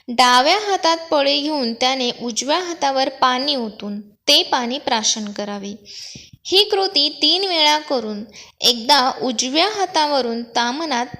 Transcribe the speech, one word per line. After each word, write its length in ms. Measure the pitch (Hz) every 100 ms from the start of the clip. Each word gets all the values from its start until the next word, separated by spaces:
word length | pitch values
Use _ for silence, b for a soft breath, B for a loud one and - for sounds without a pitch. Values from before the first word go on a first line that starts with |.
| B
डाव्या 520 | 240 254 247 277 392
हातात 380 | 415 381 339 330
पळी 440 | 330 302 277 285
घेऊन 320 | 285 302 233
त्याने 380 | 233 254 269 247 -
उजव्या 380 | 240 226 254 320
हातावर 500 | 359 339 277 269 269
पाणी 460 | 269 254 254 277 285
ओतून 460 | 226 - 202 208
ते 420 | 208 _ - 294
पाणी 360 | 359 277 240 269
प्राशन 520 | - 233 214 226 208
करावे. 400 | 202 208 202 196 208 B B B B B B -
ही 240 | 370 415
कृती 500 | 392 381 381 285 -
तीन 240 | 302 339 392
वेळा 340 | 339 302 302
करून 440 | 302 269 214 208 220 B B B
एकदा 500 | - 240 226 285 254 -
उजव्या 480 | 254 226 254 285 381
हातावरून 760 | 415 370 330 294 285 240 233
तामनात 600 | 240 - 240 269 330 240 254 -